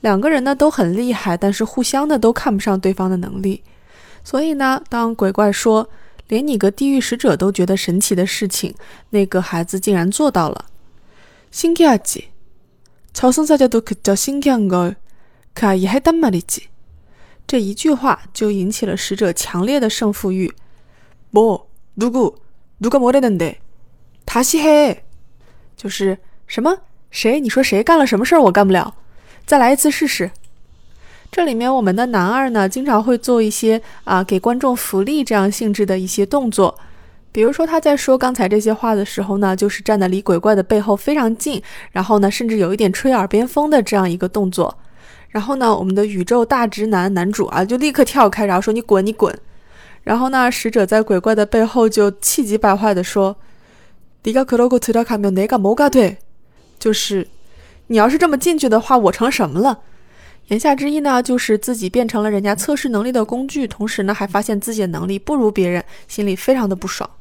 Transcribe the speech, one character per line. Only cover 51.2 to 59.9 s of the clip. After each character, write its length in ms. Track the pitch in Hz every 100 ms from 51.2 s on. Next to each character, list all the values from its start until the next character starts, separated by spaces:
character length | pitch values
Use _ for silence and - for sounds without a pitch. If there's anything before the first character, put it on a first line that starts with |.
| 220 220
的 100 | 208
背 200 | 226 220
后 220 | 254 226
就 200 | 214 202
气 360 | 196 - - 233
急 120 | 214
败 160 | 214 190
坏 180 | 214
地 100 | 190
说 320 | 185 208 196 202 - - _ - - - - _
，“네 100 | -
가 120 | 233 262
그 100 | 240
러 140 | 240
고 100 | 247
들 140 | -
어 100 | 226
가 160 | 233 220
면 140 | 202
내 120 | 190 208
가 140 | 254
뭐 160 | 196 233
가 140 | 294
돼？” 260 | 262 208 - - - - _ _ -
就 140 | 226
是 340 | 208 - 196 - - - - - - -
，“你 100 | 226
要 100 | 220
是 100 | 294
这 120 | 339
么 80 | 277
进 200 | 330 320
去 120 | 269
的 100 | 220
话， 180 | 220 254
我 140 | 196
成 180 | - 233
什 200 | - 185
么 100 | 143
了？” 220 | 254 294 -